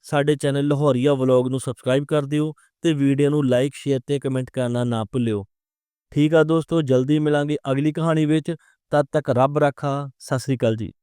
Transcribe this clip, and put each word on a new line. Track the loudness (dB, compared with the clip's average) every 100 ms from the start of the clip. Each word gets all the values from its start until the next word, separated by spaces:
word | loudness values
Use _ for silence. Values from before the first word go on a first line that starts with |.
| -2
ਸਾਡੇ | -2 0 0
ਚੈਨਲ | -2 -2 0
ਲਾਹੌਰੀਆ | 2 2 2 2
ਵਲੌਗ | 2 4 2 2
ਨੂੰ | -4
ਸਬਸਕ੍ਰਾਈਬ | -6 -6 -2 -2 0
ਕਰ | -2 -2
ਦਿਓ | -4 -4 -8 _ _
ਤੇ | -2
ਵੀਡੀਓ | 2 2 2 2
ਨੂੰ | 2
like, | 2 2 0
ਸ਼ੇਅਰ | -4 -4 -4 -2
ਤੇ | -4
ਕੁਮੈਂਟ | -2 -4 -6
ਕਰਨਾ | -6 -4 -2
ਨਾ | -2 -4
ਭੁੱਲਿਓ। | -4 -4 -2 -4 -8 _ _ _ _ _ _
ਠੀਕ | 0 4
ਆ | 4
ਦੋਸਤੋ, | 4 0 0 -2
ਜਲਦੀ | 2 2 2 0
ਮਿਲਾਂਗੇ | 2 0 -2 -4 -2
ਅਗਲੀ | -2 -2
ਕਹਾਣੀ | -2 0 0 2
ਵਿੱਚ। | 0 -2 -10 _ _ _
ਤਦ | -2 0
ਤੱਕ | -2 0
ਰੱਬ | 2 2 2
ਰਾਖਾ। | 0 0 -6 -6 -8 _
ਸਤਿ | -6 -4
ਸ੍ਰੀ | -2 0
ਅਕਾਲ | 0 -2
ਜੀ। | -6 _